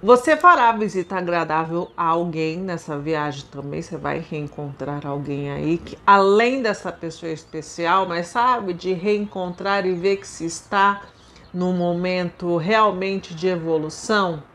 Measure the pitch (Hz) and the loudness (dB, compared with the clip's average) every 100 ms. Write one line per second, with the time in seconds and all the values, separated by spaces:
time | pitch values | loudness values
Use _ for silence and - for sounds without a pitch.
0 | 196 240 240 311 349 339 240 220 214 185 | 6 6 6 6 8 8 6 2 0 -2
1 | 180 190 175 170 160 156 165 165 180 - | -4 -4 0 0 0 0 0 -4 -4 -2
2 | 170 165 175 160 160 160 190 170 - 147 | 0 2 0 -2 -2 -2 -6 -6 -6 -6
3 | 143 160 147 139 - 139 143 151 165 160 | -2 -2 -2 -6 -10 -12 -8 -8 -8 -8
4 | 143 143 170 156 143 - 147 139 135 143 | -6 -6 -6 -8 -8 -8 -12 -8 -8 -6
5 | 143 143 143 143 143 143 147 165 - - | -6 -6 -4 -6 -6 -4 -2 -2 -4 -6
6 | - 202 196 202 233 269 226 196 185 - | 6 6 8 6 4 2 -2 -2 -6 -10
7 | 165 160 170 156 - 160 151 - 170 185 | -10 -10 -10 -10 -10 -14 -12 -4 0 2
8 | 185 170 175 240 247 247 196 175 180 185 | 0 -4 -4 0 0 0 -2 -6 -4 -2
9 | 190 208 202 196 180 175 190 202 185 180 | 0 -2 -2 -6 -6 -6 -2 0 0 0
10 | 185 196 - - 165 165 - 202 196 202 | 0 0 -4 -10 -8 -8 -4 4 4 2
11 | - - - - - 180 180 180 175 175 | -6 -20 -20 -20 -12 -4 0 0 0 0
12 | 180 180 175 - 175 170 160 220 214 185 | 0 -2 -2 -4 -2 0 2 4 4 2
13 | 190 196 - 160 180 180 160 160 151 - | -2 -4 -6 -4 -2 -2 0 -2 -2 -8
14 | - 214 185 160 143 | -2 0 0 -2 -10